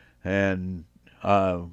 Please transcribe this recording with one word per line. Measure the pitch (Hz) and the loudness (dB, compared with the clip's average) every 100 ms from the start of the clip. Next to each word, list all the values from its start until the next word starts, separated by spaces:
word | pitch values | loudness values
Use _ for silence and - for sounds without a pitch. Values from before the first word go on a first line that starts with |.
| _ _ | _ _
And, | 90 98 98 92 92 92 - _ _ _ | -2 0 2 0 -4 -8 -12 _ _ _
uh, | - 101 95 87 87 | 0 2 2 0 -6